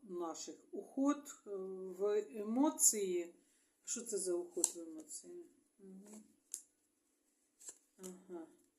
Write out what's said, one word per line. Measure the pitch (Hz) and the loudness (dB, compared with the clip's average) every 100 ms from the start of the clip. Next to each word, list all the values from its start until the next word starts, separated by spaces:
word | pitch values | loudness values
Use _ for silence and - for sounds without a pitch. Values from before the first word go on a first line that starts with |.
наших. | 208 175 170 156 - 151 - | -8 -4 -4 -4 -8 -12 -10
Уход, | - - - 277 285 - - 208 | -10 -4 4 4 4 -2 -14 -8
е, | 196 190 190 185 180 | -6 -4 -6 -8 2
в | 208 208 208 226 | 4 4 2 -4
емоції. | 208 233 302 - - 214 196 175 170 - _ _ _ _ | 0 6 6 8 6 6 2 2 -2 -10 _ _ _ _
Що | - 233 | -8 -8
це | 220 196 | -4 -2
за | 185 | 0
уход | 175 175 180 165 170 | -2 -2 0 0 0
в | |
емоції? | 165 156 151 - 180 175 160 _ _ _ | -10 -12 -12 -12 -12 -14 -16 _ _ _
Мгм. | 196 190 208 214 - _ _ - - _ _ _ _ _ _ _ _ _ - - _ - | -18 -16 -16 -18 -20 _ _ -12 -12 _ _ _ _ _ _ _ _ _ -16 -16 _ -14
Ага. | 185 180 - 170 - - _ | -14 -14 -10 -10 -10 -18 _